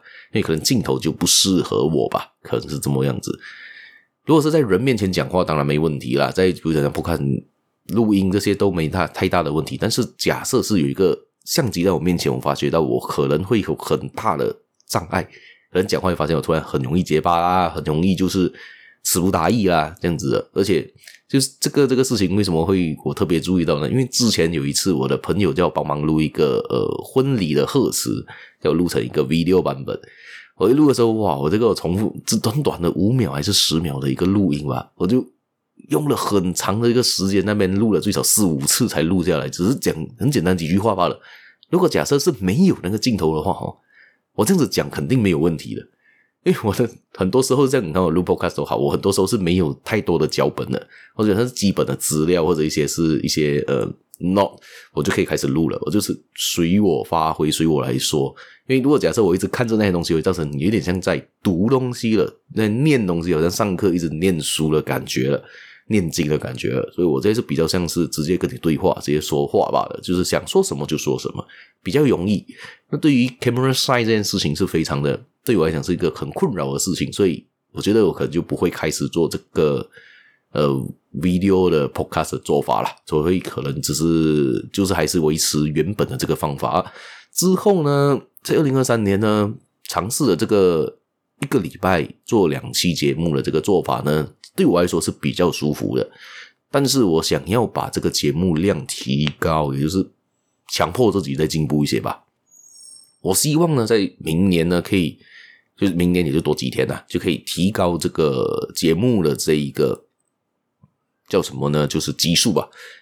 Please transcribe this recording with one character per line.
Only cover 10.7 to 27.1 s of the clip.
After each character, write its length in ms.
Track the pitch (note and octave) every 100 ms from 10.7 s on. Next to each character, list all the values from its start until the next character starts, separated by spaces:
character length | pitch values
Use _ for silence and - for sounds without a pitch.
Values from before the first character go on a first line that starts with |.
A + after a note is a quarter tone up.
| G2+
有 60 | C#2
一 60 |
个 260 | C2+ F#2 - - _
相 240 | - - C3
机 140 | F2
在 80 | F#2
我 80 | E2
面 180 | E2+ E2
前， 160 | -
我 60 | B1+
发 160 | C#2+
觉 160 | C#2 C#2+
到 100 | E2
我 200 | C#2+ B1
可 260 | - - C#2
能 160 | D2
会 180 | F#2+ A#2
有 120 | E2+
很 340 | C#2+ - D2+ C2
大 260 | - A2+ D2+
的 200 | A1 - _ _ _
障 180 | - E2+
碍， 140 | F2+ - - - - _
可 80 | F2+
能 40 | G2+
讲 120 | D2
话 80 | F#2
会 60 |
发 100 | E2+
现 120 | D2+ D#2+
我 40 |
突 120 | -
然 100 | D#2+
很 180 | - D2+
容 140 | B1+ E2+
易 60 |
结 180 | E2 D2+
巴 200 | E2+ E2+
啦， 280 | F2 F#2 F2
很 140 | D#2+
容 240 | D#2 D#2 F#2+
易 80 |
就 140 | F2 F#2
是 240 | F#2 F2 - - - - _
词 160 | - F#2
不 100 | F#2
达 220 | F#2 E2
意 160 | A#2+ F#2+
啦， 260 | E2 D2+ E2+
这 60 | F2
样 100 | D#2+
子 140 | C2+
的。 200 | G#1+ -
而 100 | -
且 260 | G2+ D#2+ - _ - - _
就 120 | C#3
是 100 | C3+ -
这 100 | -
个， 140 | D3
这 120 | C3+ C3
个 80 |
事 120 | C3 A#2
情 200 | F#2 G2
为 80 |
什 80 | G2
么 120 | E2
会 320 | E2 G2 E2 D2
我 80 | -
特 120 | C#2+
别 160 | F2+ E2
注 180 | D2+ F#2
意 60 |
到 160 | E2 D2
呢？ 100 | D2
因 60 | A#2+
为 100 | B2
之 240 | - A#2
前 220 | F2 E2+
有 120 | E2
一 80 | C#2
次 200 | C#2+ F#2+
我 160 | D2+ C2
的 80 | C2
朋 200 | - F2
友 120 | F#2
叫 140 | D2 E2+
我 40 |
帮 140 | D2+
忙 160 | D2 D2
录 180 | D2+ D#2
一 80 | D2+
个， 300 | - D2 B1+ -
呃， 180 | A#1+ G1+ -
婚 340 | -